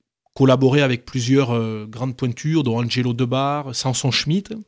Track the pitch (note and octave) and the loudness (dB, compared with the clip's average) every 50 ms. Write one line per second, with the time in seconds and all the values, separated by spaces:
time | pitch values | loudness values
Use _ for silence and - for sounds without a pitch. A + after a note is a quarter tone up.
0 | _ _ _ _ _ _ _ - C3+ C3 B2+ C3 C3+ C3 C3 D3 C#3+ C3 B2 A#2+ | _ _ _ _ _ _ _ 2 4 4 6 6 4 4 4 4 4 2 0 -2
1 | - - - C3 A#2+ A#2+ C3+ C3+ C#3 A#2+ A#2+ A#2 A2+ A2 A2 G#2+ G#2+ G#2+ A2 A2+ | -6 -6 -6 -4 0 2 4 4 4 2 0 -2 -2 -2 -4 -8 -10 -12 -10 -8
2 | B2 C3 B2 - - B2 A#2 - - D3+ D#3+ D#3+ C#3+ B2 A2+ A#2 A#2+ A#2 - B2+ | -6 -6 -6 -4 -4 -4 -4 -4 -4 -2 0 0 0 0 0 0 -2 -2 -2 -2
3 | B2 B2 A#2+ A#2 C3 A#2+ B2+ C3 C#3 C#3+ C#3+ D3 C#3+ C3+ B2 - - C3+ B2 - | 0 0 0 -2 -2 -2 0 0 -2 -2 -2 -4 -6 -8 -8 -6 -4 -2 -2 -2
4 | - C3 A#2+ - - C#3+ D#3 G3 G3 - A3 A3 G#3+ | 0 0 0 0 0 0 -2 -2 -2 -6 -10 -14 -14